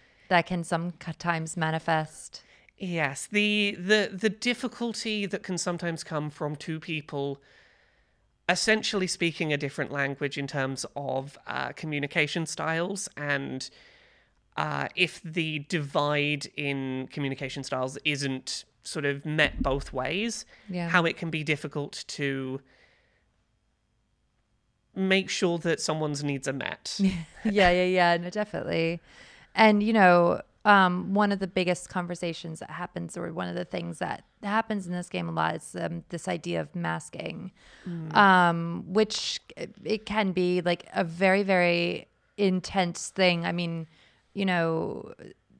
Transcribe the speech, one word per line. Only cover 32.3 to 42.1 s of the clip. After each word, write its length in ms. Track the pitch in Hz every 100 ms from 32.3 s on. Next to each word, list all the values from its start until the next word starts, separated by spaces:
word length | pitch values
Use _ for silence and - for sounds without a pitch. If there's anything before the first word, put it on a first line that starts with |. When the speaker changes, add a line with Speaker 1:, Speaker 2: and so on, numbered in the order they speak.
| 160 165 160
Speaker 1:
that 100 | -
happens, 480 | 156 180 170 170 175
or 160 | 175
one 140 | 170 180
of 80 | 180
the 100 | 175
things 320 | 180 170 160
that 260 | 170 - - _
happens 420 | 202 214 220 208 180
in 80 |
this 160 | 180 175
game 180 | 180 165
a 40 |
lot, 240 | 165 160 165
is, 200 | - 180
um, 240 | 170 170 -
this 180 | 170 -
idea 340 | 175 175 170
of 140 | 151 175
masking, 760 | 170 165 - 170 165 160 185 - - - 185
Speaker 2:
Mm. 260 | 170 160 160
Speaker 1:
um, 680 | 202 185 175 170 165 170 -
which 540 | 185 214 - - - - -
it, 160 | - -
it 220 | - 214 -
can 280 | 214 196
be, 280 | 180 180 180
like, 260 | 180 175 -
a 100 | 196
very, 380 | 170 165 190 196
very 640 | 196 185 175 170 170 175 -